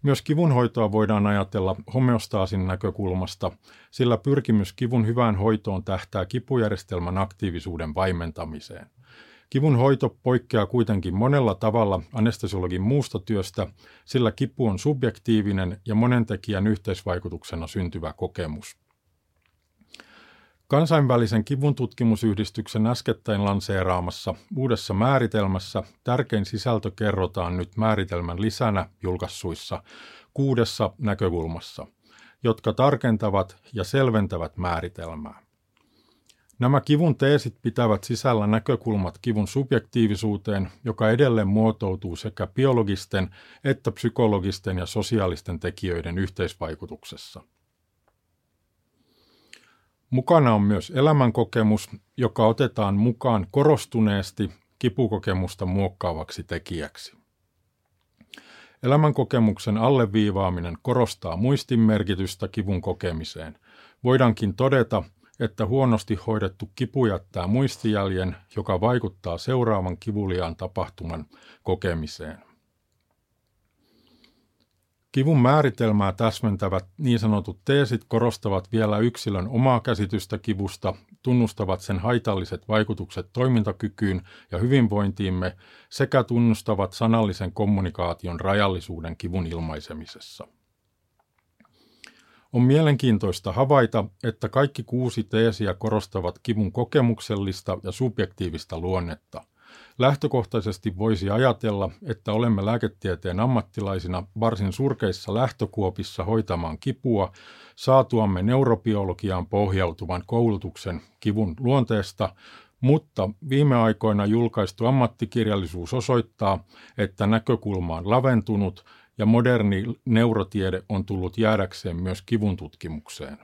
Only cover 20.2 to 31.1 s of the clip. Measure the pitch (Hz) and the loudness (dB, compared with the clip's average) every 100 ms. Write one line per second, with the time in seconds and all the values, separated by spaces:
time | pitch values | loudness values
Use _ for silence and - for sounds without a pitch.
20.2 | - _ _ _ _ 139 160 160 139 123 | -20 _ _ _ _ 2 4 4 4 4
21.2 | 113 110 104 139 147 139 123 - 117 110 | 4 0 0 0 0 0 -4 0 0 2
22.2 | 113 101 104 - 104 110 110 120 - 110 | 0 0 -4 -6 -6 -2 0 0 -4 -4
23.2 | - 101 101 101 - 95 92 90 87 - | -2 0 0 0 -2 -2 0 0 -2 -6
24.2 | - 92 _ 156 127 113 - 98 120 135 | -8 -8 _ -4 -2 -2 -2 0 2 2
25.2 | 117 110 98 92 92 104 - _ - 127 | 2 0 0 -2 -4 -8 -8 _ -4 -2
26.2 | 120 110 98 107 127 113 104 - 107 95 | 0 -2 -4 -4 -2 -2 -4 -4 -2 0
27.2 | 90 - 87 90 90 - 110 104 92 87 | -2 -4 -4 -4 -6 -2 0 0 0 -4
28.2 | 85 85 107 - 120 98 - _ 92 90 | -6 -4 -4 0 0 0 -4 _ -6 -4
29.2 | 90 - 92 82 - - _ - - - | -6 -8 -8 -8 -10 -12 _ -20 -20 -20
30.2 | _ - 139 120 113 - 101 - 107 | _ -2 2 2 2 0 -4 -2 -4